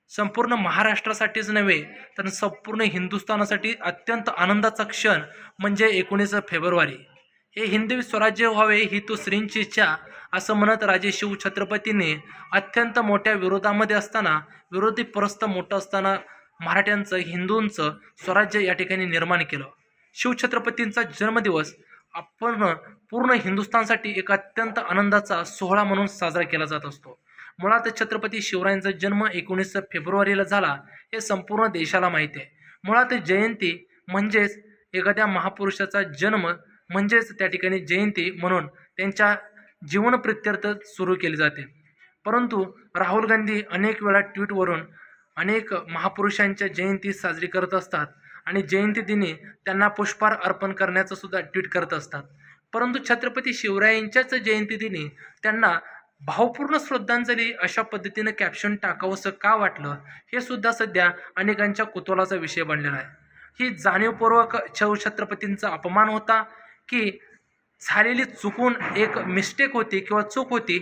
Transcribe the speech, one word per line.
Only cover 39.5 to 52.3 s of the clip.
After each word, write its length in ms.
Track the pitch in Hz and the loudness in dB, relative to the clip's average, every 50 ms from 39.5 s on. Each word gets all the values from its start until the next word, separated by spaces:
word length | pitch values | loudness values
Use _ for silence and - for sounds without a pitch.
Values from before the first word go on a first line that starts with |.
| - - - _ _ _ - | -20 -20 -20 _ _ _ -8
जीवनप्रित्यर्थ 840 | 143 156 202 214 240 247 247 - 190 175 - - 208 208 196 - 208 208 202 - | -2 0 2 2 4 2 2 2 0 -2 -2 -2 -2 -2 -2 -2 -4 -4 -6 -8
सुरू 280 | - - - 185 175 185 | -14 -8 -4 -2 0 0
केली 220 | 185 180 165 156 | 0 0 -2 0
जाते. 260 | 151 156 151 147 - 139 - - _ _ _ _ _ _ _ _ _ - | 2 0 0 0 -2 -10 -16 -18 _ _ _ _ _ _ _ _ _ -4
परंतु 400 | 202 226 240 247 240 233 202 190 190 - - - _ - | 0 0 2 2 2 0 0 -2 -2 -6 -14 -16 _ -2
राहुल 280 | 175 190 180 190 214 220 | -2 0 2 2 2 4
गांधी 340 | 214 220 220 214 208 214 208 208 - | 4 2 2 2 0 -2 -2 -2 -2
अनेक 320 | 175 180 202 220 220 214 208 | -2 0 2 0 0 0 2
वेळा 180 | 202 196 202 | 2 4 4
ट्विटवरून 600 | 196 202 202 196 202 202 208 190 185 175 170 156 160 - - - - - - _ _ _ _ | 2 0 -2 -6 -4 -2 0 0 0 0 0 -2 -6 -10 -16 -20 -20 -20 -20 _ _ _ _
अनेक 360 | 151 165 196 214 226 214 - 196 | -4 -2 0 0 0 -2 -2 -6
महापुरुषांच्या 920 | 175 147 160 165 165 156 170 - - 202 202 202 - 208 196 196 - 202 190 | -6 -6 -6 -6 -4 -4 -2 -2 0 -2 0 2 2 2 2 0 0 -4 -4
जयंती 440 | 151 170 185 196 196 190 - 202 190 | -2 -2 -2 -2 -2 -2 -2 -6 -6
साजरी 340 | - - 180 160 165 180 | -4 -4 -6 -4 -4 -6
करत 280 | 175 180 185 180 180 190 | -4 -2 -2 -2 0 0
असतात 320 | 185 - - - 160 147 143 - _ _ - - - - | -2 -2 -2 -4 -4 -4 -6 -8 _ _ -20 -20 -14 -8
आणि 160 | 165 185 196 185 | -4 -2 -2 0
जयंती 380 | 143 180 190 202 214 208 226 | 0 0 2 2 2 0 -2
दिनी 320 | 214 175 214 208 196 165 160 151 - - - _ - | -2 0 0 0 0 0 -2 -6 -14 -20 -20 _ -8
त्यांना 240 | 190 190 190 208 208 | -4 0 2 2 2
पुष्पहार 480 | 208 208 202 196 - - 214 214 220 208 175 | 2 0 -2 -4 -2 0 0 0 2 0 0
अर्पण 280 | 185 190 - 196 196 190 | -2 -2 -2 -4 -6 -2
करण्याचं 420 | - 190 185 180 190 190 190 196 | 0 0 0 2 0 0 0 -4
सुद्धा 260 | 185 - 190 185 185 | -12 -10 -6 -6 -6
ट्विट 280 | 170 151 - 190 190 - | -6 -4 -4 -4 -4 -2
करत 240 | - 180 170 - 170 | -2 -2 -2 -2 -4
असतात. 300 | 156 143 - - 143 139 - | -6 -6 -8 -12 -14 -14 -16